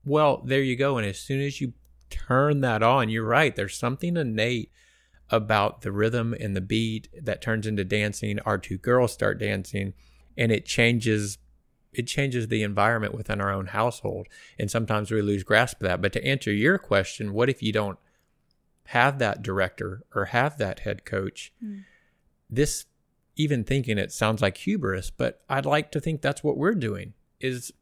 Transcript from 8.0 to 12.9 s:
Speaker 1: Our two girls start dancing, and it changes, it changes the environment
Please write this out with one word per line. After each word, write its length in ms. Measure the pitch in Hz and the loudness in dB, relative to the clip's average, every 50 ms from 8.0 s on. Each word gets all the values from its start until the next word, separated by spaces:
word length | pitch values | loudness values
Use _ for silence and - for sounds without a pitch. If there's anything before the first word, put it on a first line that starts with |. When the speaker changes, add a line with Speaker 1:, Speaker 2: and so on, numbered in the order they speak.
| 104 104 101 - - 104 101 104 | 0 -2 -2 -4 -4 -4 -4 -2
Speaker 1:
Our 180 | - 107 104 95 | -2 -2 -2 -2
two 180 | - - 92 | -2 -6 -8
girls 340 | 95 - 120 123 127 123 110 | -4 0 2 4 4 4 2
start 280 | - - 107 104 107 104 | 0 0 0 -2 0 0
dancing, 540 | 107 104 101 98 95 - - 101 98 98 - - - - _ _ _ _ - | -2 -2 -2 -2 -4 -4 -4 -4 -4 -4 -6 -12 -20 -20 _ _ _ _ -4
and 140 | - 120 113 | 0 2 2
it 140 | 110 - - | 2 2 0
changes, 720 | - - - 117 117 120 117 113 117 107 104 104 104 104 - _ _ _ _ _ _ _ _ _ _ - | -2 2 4 4 4 4 2 2 2 2 2 0 -4 -8 -12 _ _ _ _ _ _ _ _ _ _ -6
it 140 | - 120 | -6 -6
changes 420 | - - - 139 139 123 123 110 113 | -2 -2 -2 0 0 0 -2 -2 0
the 120 | 117 110 | 0 0
environment 540 | 107 101 98 101 101 110 | 0 0 2 2 4 4